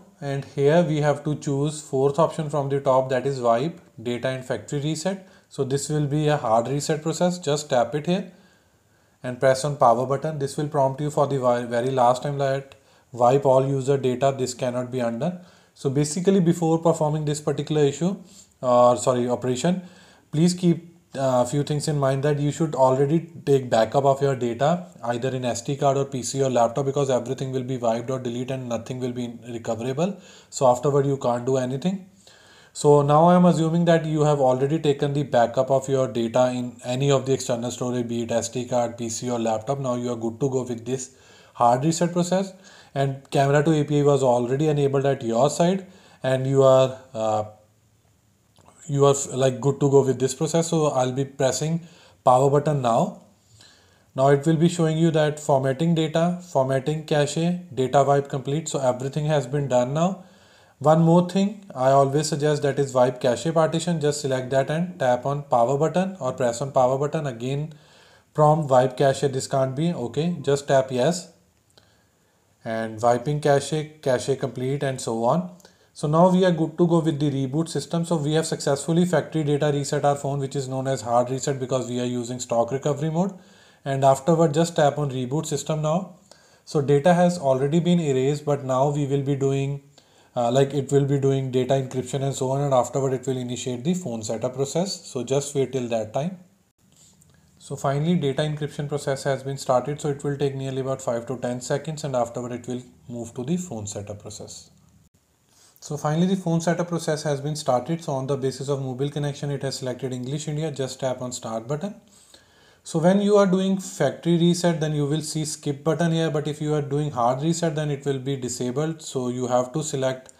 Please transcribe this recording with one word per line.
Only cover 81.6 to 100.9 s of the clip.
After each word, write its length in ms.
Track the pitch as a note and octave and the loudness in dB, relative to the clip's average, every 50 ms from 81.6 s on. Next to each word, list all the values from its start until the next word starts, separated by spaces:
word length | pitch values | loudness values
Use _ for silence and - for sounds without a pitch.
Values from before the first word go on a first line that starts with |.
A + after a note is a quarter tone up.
| C3 B2 C3+ B2+ A#2 A#2 | -4 -2 -2 -2 -2 -4
we 100 | B2 B2 | -4 -4
are 60 | B2 | -4
using 340 | B2 B2 B2 A#2 A#2 B2+ A#2+ | -2 -4 -4 -6 -6 -8 -10
stock 300 | - - A#2+ A#2 A#2 A#2 | -6 -2 0 0 0 0
recovery 380 | C3+ C3+ - D3+ C#3 C3 D3+ D#3+ | -2 -4 -2 -2 -2 -2 -4 -2
mode. 240 | D#3 E3 F#3+ G3 F#3+ - - - _ _ _ _ _ _ _ | 0 0 -2 -2 -4 -10 -20 -20 _ _ _ _ _ _ _
And 200 | C#3+ C3+ C3+ C3+ | -4 -2 4 4
afterward, 500 | C3+ C#3 - - E3+ E3+ D#3 E3+ D#3+ C3+ | 4 4 4 2 2 4 4 4 2 4
just 220 | D#3 E3+ E3+ - | 2 0 0 2
tap 200 | - D3+ C#3+ D3 D3+ | 2 2 2 2 0
on 120 | D3 C#3 | -4 -4
reboot 340 | B2 C3 B2+ B2+ C#3 D#3 D3+ | -4 -6 -6 -4 -4 -6 -4
system 360 | - D3+ C#3 - - D#3 D#3 | -4 -6 -6 -4 -4 -4 -2
now. 340 | D3+ D3+ D#3+ F#3 F#3+ - - _ _ _ - _ _ _ _ _ _ | -2 0 -2 -2 -4 -6 -14 _ _ _ -20 _ _ _ _ _ _
So 160 | - - D#3 | -4 -2 -2
data 320 | C3+ C3 C#3+ C#3+ C#3+ F3+ | 2 2 2 4 4 4
has 260 | F3 E3+ F3+ F3 F3 - | 4 6 4 2 2 0
already 420 | C#3 C3+ C3 C3 C#3 C#3+ D#3 F3 | 0 0 2 2 0 2 0 2
been 200 | E3 F3 F3 F3 | 2 4 2 2
erased, 460 | D#3+ C#3+ C3 C3 C3 C#3 D3 C#3+ D3 | 2 2 0 2 2 0 0 -2 -2
but 180 | D3 C#3+ C3 B2+ | -2 -2 -2 -2
now 240 | C3 C3 B2+ C#3 D3 | -2 0 0 0 0
we 160 | C#3+ D3+ C#3+ | 0 -2 -2
will 160 | C3 C#3 C#3+ | 0 -2 -2
be 140 | C3+ C3+ C#3+ | 0 -2 -2
doing, 480 | C3 C3+ C3+ C3+ C#3 C#3 C#3 C#3+ C#3 - _ _ _ _ _ _ _ _ _ _ | 0 0 0 0 0 -2 -4 -6 -8 -12 _ _ _ _ _ _ _ _ _ _
uh, 140 | B2 A#2+ A#2+ | -2 0 2
like, 220 | B2 C#3 C#3 C#3 | 4 4 2 2
it 180 | C#3+ C#3+ B2+ - | 0 -4 -2 2
will 120 | C#3+ C#3 C#3+ | 2 2 2
be 140 | C3+ C#3+ C#3 | 2 0 2
doing 320 | C3 C3+ C3+ C3+ C3+ C3 | 2 2 0 0 -2 -2
data 240 | B2 B2+ B2+ B2 C3+ | 0 -2 0 2 0
encryption 480 | C3+ C3 A#2+ - B2+ B2 - - C3+ | 0 0 -4 -6 -6 -6 -4 -6 -4
and 120 | C3+ C#3 B2+ | -4 -4 -4
so 160 | - C3+ B2+ | -2 -2 -2
on, 100 | C3+ C#3 | -2 -2
and 100 | C#3+ C#3+ | 0 2
afterward 400 | C3+ B2+ A#2 - - C#3+ C3+ C3+ | 2 2 2 2 -2 -2 0 0
it 140 | C3 B2+ - | -2 -2 -4
will 100 | C#3 B2+ | -4 -4
initiate 480 | B2+ B2 B2 B2 A#2+ - C3 B2 A#2+ A#2+ | -4 -4 -6 -8 -6 -6 -6 -8 -4 -2
the 80 | E3 | -2
phone 300 | F#3 F3+ - A#2+ A#2 A2+ | -2 -2 -4 -6 -8 -8
setup 320 | G#2 - A#2 A2+ A#2+ B2+ B2 | -6 -6 -6 -4 -4 -6 -4
process. 500 | C3 C#3 C3+ - E3 F#3 G3 - - - | -4 -6 -2 -2 -2 -2 -2 -6 -10 -14
So 180 | - - B2+ | -10 -8 -8
just 320 | B2+ B2 C3+ C#3+ C#3+ - - | -4 0 0 -2 -2 -2 -2
wait 180 | C#3 C3 B2 | -2 -2 -2
till 160 | - C3+ B2 A2+ | -2 -6 -4 -2
that 260 | A#2 A2 G#2+ G#2+ G#2+ | -2 -4 -4 -4 -4
time. 240 | C3+ D3 F#3 F#3+ - - _ _ _ _ _ _ _ _ _ _ _ _ _ _ _ _ _ _ _ _ _ _ _ | -4 -4 -4 -8 -10 -18 _ _ _ _ _ _ _ _ _ _ _ _ _ _ _ _ _ _ _ _ _ _ _
So 180 | - - C#3+ | -14 -14 -12
finally, 380 | - - C#3+ C#3 C#3+ D3+ E3+ F3+ | -4 -2 -2 0 0 2 2 2
data 280 | E3 C#3 C#3 C3 - | 2 2 0 0 0
encryption 460 | D3+ D#3 D3+ D3 D3+ C#3 - - D3 C#3+ | -2 -2 -2 -6 -6 -8 -6 -8 -6 -4
process 360 | D3 C#3 - D3 C3+ C3+ - | -6 -4 -2 -2 -4 -2 -2
has 180 | C#3+ C3+ B2+ | -4 -4 -2
been 160 | C3 C#3 C#3 C3+ | -4 -8 -8 -6
started. 420 | - - B2+ B2 B2 C#3+ D3 D3 | -2 2 2 2 2 -2 -6 -4
So 80 | - D3+ | -4 -4
it 160 | C#3 C#3 - | -4 -4 -4
will 140 | C#3+ C#3+ C3+ | -6 -2 -2
take 160 | D3 C#3 C3 | -2 -2 -2
nearly 260 | C3+ C3+ C3+ C3 C3 | -4 -6 -6 -4 -4
about 220 | B2+ C3 | -4 -4